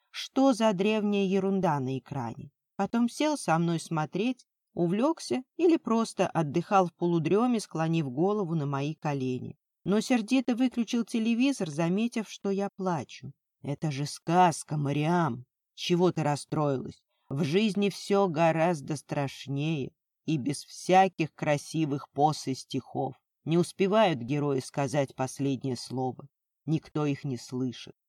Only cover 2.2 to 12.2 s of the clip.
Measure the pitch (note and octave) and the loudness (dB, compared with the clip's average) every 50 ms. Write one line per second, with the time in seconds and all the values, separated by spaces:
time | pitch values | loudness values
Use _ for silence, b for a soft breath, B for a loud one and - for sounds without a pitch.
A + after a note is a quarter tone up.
2.2 | A#2+ A2+ A#2 - B2+ C#3+ _ _ _ _ _ - G3 G3 - A#3 A#3+ A#3 - - | -6 -6 -8 -12 -14 -18 _ _ _ _ _ -4 -4 -2 0 0 0 0 0 0
3.2 | C#4+ D4+ D4+ - - - D#3+ E3 E3+ E3 E3+ D#3+ - - E3 D#3+ D#3 D3+ - F3 | 0 0 0 0 0 0 2 2 2 2 0 -2 -2 -4 -4 -4 -4 -2 -2 -2
4.2 | G#3 B3 B3+ - _ _ _ _ _ _ - - F3 E3+ F3+ G#3 B3 D4+ E4 - | -2 -2 -2 -4 _ _ _ _ _ _ -4 -2 0 0 2 2 2 0 0 -2
5.2 | - - - B3+ B3+ _ _ - D#4+ F4+ D#4+ D#4 - - A3+ A3+ A3+ - - - | -4 -4 -4 -4 -6 _ _ 2 4 4 4 4 2 0 0 0 0 0 -2 -2
6.2 | F#3+ - - D#3 E3 C#3+ B2 E3+ E3+ - G#3 F#3+ F#3 E3+ - - E3+ F3 E3+ E3+ | -2 0 0 0 0 0 0 -2 0 2 2 2 2 2 0 -2 0 2 2 2
7.2 | D3+ D#3+ F3+ G#3 A#3+ B3+ A#3+ A3 - - - D#3 D#3+ D#3+ E3 E3 D#3 C3+ B2 C3+ | 2 2 2 4 4 2 0 0 -2 -4 -4 -2 0 0 0 0 0 -2 0 0
8.2 | E3+ G3 G#3 G#3+ G3+ D#3 E3+ D#3+ C#3+ C#3+ C#3+ C3+ C#3 D3 D#3 - - D#3 C#3+ C#3 | 0 2 2 0 -2 0 -2 -2 0 -2 -2 -2 -2 -4 -4 -4 -4 -4 -2 -2
9.2 | C3 B2+ B2+ B2 A2 A#2+ - _ _ _ _ _ - E3 G3 A3 A3+ - C4 A#3+ | -2 -2 -2 -4 -6 -10 -14 _ _ _ _ _ -2 0 0 2 2 2 0 0
10.2 | G#3 G#3 B3+ C4+ B3 - A#3+ G#3+ C4 B3 - A#3+ A3+ - - A#3+ A3+ - - A#3 | 0 2 0 0 2 0 0 0 0 0 0 -2 -4 -2 -2 -2 -2 -2 -2 0
11.2 | A3 A3+ A#3 A3+ B3+ C#4+ C4+ - G3 D#3+ C#3+ D3 E3 E3 F3+ G3+ A3+ A#3+ - A#3+ | 0 2 2 2 2 2 0 0 -4 -4 -2 0 0 2 2 2 0 -2 -2 -4